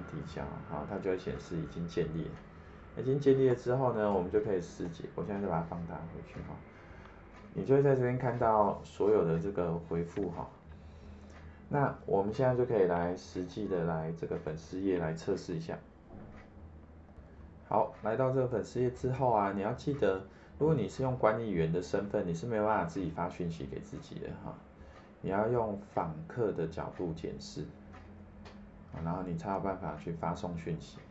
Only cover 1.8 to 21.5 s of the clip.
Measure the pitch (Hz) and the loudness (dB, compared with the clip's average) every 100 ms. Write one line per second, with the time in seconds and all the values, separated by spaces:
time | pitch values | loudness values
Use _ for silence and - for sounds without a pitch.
1.8 | 85 90 80 80 - - - - - - | -4 -2 -2 -2 -6 -8 -14 -18 -18 -18
2.8 | - 117 123 139 139 135 131 120 123 131 | -12 -4 0 4 6 8 6 4 2 2
3.8 | 127 107 104 95 87 107 110 92 85 - | 4 4 4 4 2 2 2 0 -2 -6
4.8 | 87 - - - 104 101 101 82 82 85 | -6 -6 -8 -6 -4 -2 0 0 -2 -6
5.8 | 85 76 82 - - - - 82 - - | -6 -8 -10 -12 -12 -12 -10 -12 -14 -18
6.8 | - - - - - - - - - 139 | -18 -18 -18 -18 -20 -18 -10 -4 4 6
7.8 | 139 131 123 127 127 120 113 107 101 85 | 8 6 4 2 0 4 6 6 6 2
8.8 | - - 101 104 82 82 101 90 87 82 | -6 2 6 6 6 2 0 0 0 -2
9.8 | - 85 85 101 90 80 - - - - | -2 -2 -2 -2 -4 -4 -10 -12 -18 -18
10.8 | - - - - - - - - - 143 | -16 -16 -16 -16 -16 -16 -16 -16 -2 2
11.8 | 135 - - 98 101 113 127 123 123 110 | 2 0 0 2 2 2 4 4 4 6
12.8 | 90 87 87 92 - 92 87 107 98 90 | 6 4 2 -2 -4 -6 -4 -4 0 2
13.8 | 85 80 80 82 - 87 78 78 - 92 | 2 0 -2 -4 -2 -2 -4 -6 -6 0
14.8 | 98 87 80 82 - 92 - 82 - 82 | 2 4 2 -2 0 -2 -2 -4 -4 -8
15.8 | - - - - - - - - - - | -10 -20 -18 -16 -14 -16 -18 -18 -18 -18
16.8 | - - - - - - - - - 101 | -18 -20 -20 -20 -18 -18 -18 -18 2 2
17.8 | - - 110 117 131 131 123 110 - 120 | 2 0 0 2 4 4 2 0 0 0
18.8 | 123 - 127 127 127 107 98 98 104 123 | 0 0 0 2 4 6 4 2 0 -2
19.8 | 147 139 98 95 - - - - 151 143 | -2 2 4 2 -4 -16 -14 0 4 4
20.8 | 95 - 131 127 110 113 113 | 2 0 0 4 4 4 2